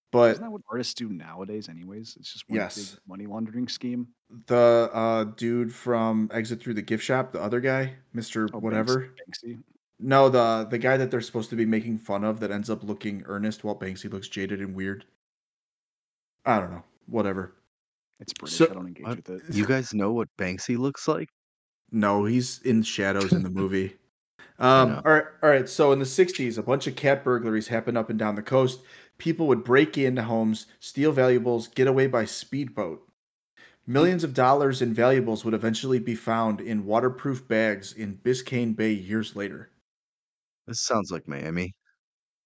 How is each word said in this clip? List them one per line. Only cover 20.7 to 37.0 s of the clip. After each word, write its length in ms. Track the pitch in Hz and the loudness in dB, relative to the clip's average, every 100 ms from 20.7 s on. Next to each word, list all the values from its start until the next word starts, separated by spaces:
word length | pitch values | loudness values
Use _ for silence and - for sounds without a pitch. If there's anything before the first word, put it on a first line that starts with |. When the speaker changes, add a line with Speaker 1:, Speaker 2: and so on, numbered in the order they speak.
| 120 | -2
Speaker 3:
looks 300 | 135 - - | -2 -4 -2
like? 200 | 156 160 _ _ _ _ _ - | -2 -4 _ _ _ _ _ -6
Speaker 1:
No, 340 | 113 104 104 | 0 2 2
he's 360 | 104 123 127 - | 2 0 -2 -4
in 200 | 131 113 | 0 2
shadows 500 | 110 - 98 98 98 | 2 -2 0 0 2
in 100 | 90 | 2
the 80 | 92 | 0
Speaker 3:
<laughs> 120 | 92 | -4
Speaker 1:
movie. 340 | 95 95 95 - _ _ _ _ - - | -2 -2 -4 -8 _ _ _ _ -18 0
Speaker 3:
I 220 | 127 131 | 6 6
Speaker 1:
Um, 60 | 127 | 6
Speaker 3:
know. 120 | 139 | 2
Speaker 1:
all 80 | 151 | 4
right, 120 | 156 - - | 4 2 2
all 60 | 156 | 4
right. 180 | 139 131 | 4 2
So 240 | - 143 | 2 4
in 60 | 139 | 4
the 80 | 131 | 2
sixties, 520 | 156 180 - 123 110 | 2 2 2 -4 -2
a 40 | |
bunch 240 | 110 139 139 | -2 -2 -2
of 100 | 135 | 0
cat 280 | 139 139 | 2 2
burglaries 420 | 127 123 113 110 107 | 2 0 0 -2 -2
happened 320 | 113 120 120 | -4 -2 -4
up 120 | 110 | -2
and 80 | 110 | -2
down 160 | 107 104 | -2 -4
the 60 | |
coast. 400 | 107 131 127 131 - - - - | 2 4 4 0 -16 -20 -20 -8
People 280 | 165 160 156 | -4 0 2
would 160 | 117 | 2
break 320 | 113 131 156 147 | 6 6 6 2
into 260 | 131 123 | 0 0
homes, 440 | 113 113 110 107 - _ | 0 0 0 -2 -6 _
steal 320 | - 135 151 | -10 0 2
valuables, 560 | 135 127 123 120 117 110 | 4 4 4 2 -2 -2
get 180 | - 131 | 0 2
away 200 | 135 135 | 4 2
by 160 | 123 | 2
speedboat. 800 | 110 - - 135 131 110 90 78 _ _ _ _ _ _ - _ - | -2 -6 -8 -6 -6 -6 -8 -8 _ _ _ _ _ _ -20 _ -2
Millions 380 | 131 175 180 | 4 4 4
of 100 | 160 | -2
dollars 480 | 131 127 143 139 127 | 4 6 6 4 2
in 100 | 120 | 0
valuables 520 | 110 120 135 113 107 | 4 4 4 2 -2
would 100 | 113 | -2
eventually 440 | 107 113 110 131 127 | 0 0 -2 0 -2
be 140 | 120 | -2
found 460 | 113 - 113 113 104 | -6 -2 0 0 -2
in 240 | 101 107 | -4 -6
waterproof 640 | 98 113 | 0 2